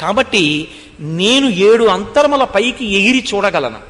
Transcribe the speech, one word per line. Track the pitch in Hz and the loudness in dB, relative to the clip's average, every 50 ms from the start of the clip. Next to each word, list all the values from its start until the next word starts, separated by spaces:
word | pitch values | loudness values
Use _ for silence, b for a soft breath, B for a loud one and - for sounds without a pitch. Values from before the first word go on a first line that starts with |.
కాబట్టి | 156 175 208 254 254 - - 202 160 147 151 147 160 - B B B B B B | -4 -2 0 0 0 0 0 0 0 0 -2 -4 -6 -10 B B B B B B
నేను | 151 156 160 170 185 220 254 277 277 262 | -10 -8 -4 -2 0 2 2 2 2 0
ఏడు | 190 175 196 208 226 226 233 | 0 2 4 4 4 4 4
అంతరముల | 214 185 190 202 202 - 285 294 285 294 269 254 | 2 2 0 -2 -2 0 2 2 2 2 0 0
పైకి | - - 202 233 254 247 - 247 | 0 0 -2 -2 -2 -4 -6 -4
ఎగిరి | 208 196 196 190 233 262 254 208 - 208 | -2 0 0 2 2 2 0 0 -2 -4
చూడగలను | 202 190 196 175 160 135 123 107 104 - | -2 -2 -2 -2 -2 -4 -4 -8 -10 -18